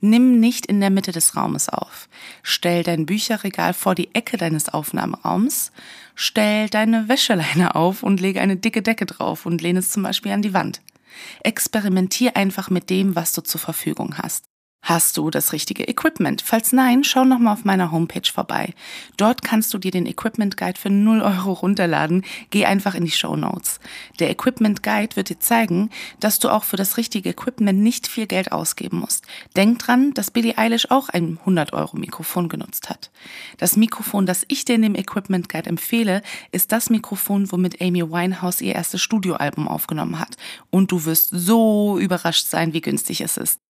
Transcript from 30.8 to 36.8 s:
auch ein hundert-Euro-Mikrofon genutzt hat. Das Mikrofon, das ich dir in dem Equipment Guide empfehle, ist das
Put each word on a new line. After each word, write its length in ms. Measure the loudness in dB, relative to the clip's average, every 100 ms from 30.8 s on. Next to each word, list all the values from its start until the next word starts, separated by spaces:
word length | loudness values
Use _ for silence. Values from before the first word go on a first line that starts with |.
| 2
auch 180 | 2 2
ein 300 | -2 -2 -4 0
hundert-Euro-Mikrofon 1040 | 2 2 -2 -4 -6 -10 -10 -6 -4 -4
genutzt 400 | -4 -10 -12 -10
hat. 200 | -12 -14 _ -20 -18 -18 -4
Das 220 | 0 4
Mikrofon, 480 | 4 2 -4 0 0
das 180 | 0 -2
ich 180 | -4 0
dir 80 |
in 80 | 2
dem 140 | 4 2
Equipment 520 | -4 -6 -2 -2 -2
Guide 220 | -8 -4
empfehle, 500 | -6 -2 0 2 0 -2 -16 -8
ist 200 | -4 0
das 180 | 0